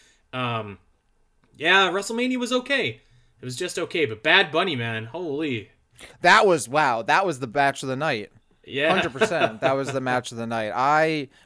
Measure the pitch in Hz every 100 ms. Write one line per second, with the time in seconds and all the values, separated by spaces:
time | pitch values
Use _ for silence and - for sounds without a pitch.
0 | _ _ _ 127 123 113 107 98 _ _
1 | _ _ _ _ _ - 156 190 185 185
2 | 196 226 254 254 240 254 247 277 151 113
3 | _ _ _ _ 127 127 175 185 165 180
4 | 135 110 156 185 175 151 190 127 117 110
5 | 113 165 175 139 160 117 95 _ _ -
6 | - - 175 208 214 165 110 143 147 117
7 | 107 160 190 131 127 117 139 135 135 131
8 | 156 117 101 _ _ _ - 123 151 185
9 | 165 131 220 165 170 110 135 135 135 135
10 | 127 127 120 117 117 117 107 98 135 151
11 | 160 156 131 _